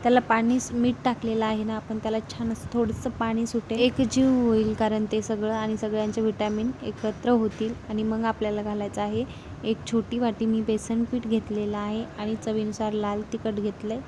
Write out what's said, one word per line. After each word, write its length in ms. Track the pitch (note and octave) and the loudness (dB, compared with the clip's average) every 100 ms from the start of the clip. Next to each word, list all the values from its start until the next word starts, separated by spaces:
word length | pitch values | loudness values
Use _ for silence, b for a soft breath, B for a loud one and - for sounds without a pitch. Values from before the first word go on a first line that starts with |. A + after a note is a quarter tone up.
त्याला 160 | A#3+ B3 | 6 4
पाणी 400 | B3 A3+ A#3 B3+ | 6 2 4 2
स-, 120 | - | 0
मीठ 240 | A#3+ A#3+ B3 C4 | 0 2 2 0
टाकलेलं 400 | A#3 A3+ A3 A3 | 0 -2 0 0
आहे 180 | A3 | 0
ना 120 | G#3+ A3 | -2 -4
आपण, 220 | - G#3+ | -6 -6
त्याला 200 | A3 A3 | -2 -2
छान 320 | A3 - A3+ | -4 -6 -4
असं 220 | A3 - | -4 -2
थोडंसं 360 | A#3+ A3+ A3+ B3+ | 0 0 0 -4
पाणी 360 | - A3+ A3+ A#3 | -2 -2 0 0
सुटेल, 340 | A#3 - A3 | -2 -2 4
एकजीव 460 | B3 - B3 B3+ C4 | 4 4 2 4 4
होईल 480 | B3+ A#3+ A3 A3 | 6 4 4 2
कारण 320 | G#3+ A3 G#3+ G#3+ | 2 2 2 0
ते 100 | G#3+ | -2
सगळं 320 | G#3 A3 G#3+ | -2 -2 0
आणि 240 | A3 G#3+ G#3+ | 0 -2 -2
सगळ्यांचे 440 | G#3+ G#3+ G#3+ G#3+ | 0 0 0 2
व्हिटॅमिन 500 | A3 G3+ G#3+ G#3+ A3+ C4 | 0 2 0 0 -2 -4
एकत्र 460 | A#3 G#3 G#3+ G#3+ A#3 | -8 -4 -4 -2 4
होतील. 440 | A#3+ A3 - A3 A#3+ - | 4 4 0 -4 -4 -4
आणि 140 | G#3+ | -2
मग 200 | A3 A3 | 0 0
आपल्याला 380 | A3+ A3 G#3+ G#3 | 0 0 0 -2
घालायचं 400 | G#3 G#3 G3+ G3+ | -2 -2 -4 -2
आहे 220 | G#3 G#3+ C4 B B B | -2 -2 -4 B B B
एक 140 | A3 A3+ - | -2 -2 0
छोटी 280 | A3+ - A#3+ | -2 0 0
वाटी 260 | A#3+ A3 A3+ | 0 0 2
मी 160 | A3 | 2
बेसन 420 | G#3+ G#3+ - A3+ | 2 0 0 0
पीठ 240 | A#3 B3 A3+ | 0 -2 0
घेतलेलं 500 | A3 G3 G#3 G#3 G#3 | 0 0 -4 -2 -2
आहे 280 | G#3 G#3+ A#3 - | -2 -4 -6 -6
आणि 160 | G#3 A3 A3+ | -4 -2 -2
चवीनुसार 480 | A3 G#3+ G#3 G#3+ | 0 -2 -2 0
लाल 280 | G#3+ G#3 G#3 G#3 | 0 0 -2 -4
तिखट 200 | A3 A3 | -4 -2
घेतलंय 460 | G#3 G#3 G3+ G#3+ A#3 | -2 -2 -4 -6 -6